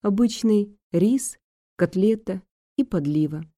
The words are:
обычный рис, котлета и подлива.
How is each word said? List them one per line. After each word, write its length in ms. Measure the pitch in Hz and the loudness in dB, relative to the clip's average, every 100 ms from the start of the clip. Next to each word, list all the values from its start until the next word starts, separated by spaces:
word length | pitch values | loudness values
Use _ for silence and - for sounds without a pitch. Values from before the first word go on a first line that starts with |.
обычный 760 | 208 202 240 - 226 208 208 - _ | 0 2 0 2 2 2 0 -10 _
рис, 460 | 170 202 262 - - _ _ _ - | 0 2 0 -4 -14 _ _ _ -2
котлета 680 | 170 185 202 220 - 185 _ _ _ - | -2 2 0 0 -4 -10 _ _ _ -6
и 60 | |
подлива. 600 | 269 180 143 151 151 151 160 | -2 -2 -2 0 -2 -4 -14